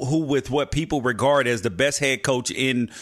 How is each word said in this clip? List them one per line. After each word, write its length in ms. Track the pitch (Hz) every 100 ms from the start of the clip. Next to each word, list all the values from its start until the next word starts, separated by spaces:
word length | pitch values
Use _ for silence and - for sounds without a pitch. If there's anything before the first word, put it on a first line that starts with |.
| 131
who 140 | 160
with 260 | 147 139 120
what 220 | 143 135
people 320 | 143 160 151
regard 420 | 123 110 131 143 123
as 160 | 117
the 80 | 107
best 300 | 90 139 -
head 240 | 139 131
coach 260 | - 127 120
in 400 | - 131 123 113 -